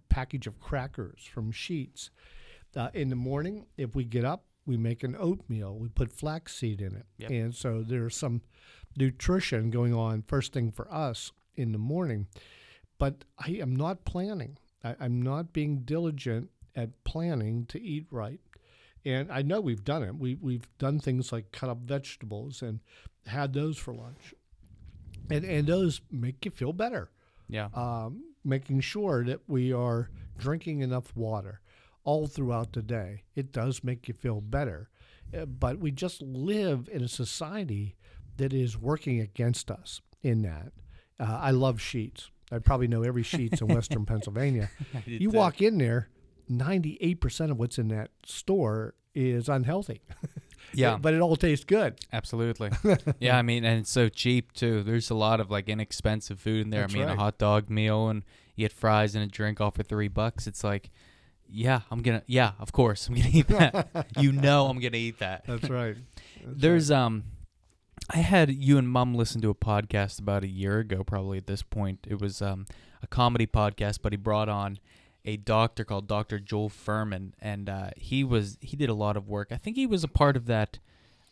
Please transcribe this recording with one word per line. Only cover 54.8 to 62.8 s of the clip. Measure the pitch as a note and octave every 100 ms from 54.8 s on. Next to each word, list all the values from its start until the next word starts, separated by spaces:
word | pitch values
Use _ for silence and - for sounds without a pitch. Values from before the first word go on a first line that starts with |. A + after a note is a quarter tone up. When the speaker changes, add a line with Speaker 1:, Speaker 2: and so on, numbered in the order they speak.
Speaker 2:
There's | G2+ A#2 -
a | A2
lot | G#2+ A2+
of, | G2
like, | G#2 G2
inexpensive | G#2+ G#2+ - A2 G#2+ - F#2+
food | A2 A2
in | G#2+
there. | G#2+
Speaker 1:
That's | G2+
Speaker 2:
I | G2+
mean, | C#3+
Speaker 1:
right. | G2+
Speaker 2:
a |
hot | G#2 -
dog | G#2 G#2+ G#2
meal, | G#2+ G#2+ G#2+ A2
and | G#2+ - - _ -
you | G#2+
get |
fries | - A2 G#2+ G#2+ G#2+
and |
a | G#2
drink | - G#2+ G#2
all | G#2
for | -
three | G#2 G#2+ G#2
bucks. | G2 A2+ - -
It's | -
like, | G#2+ G2+ - - - _ _ _ -
yeah, | G2+ A#2+ C3 -
I'm | A2+
gonna, | A#2+ A2+ -
yeah, | B2+ A#2 G2
of | G#2
course, | -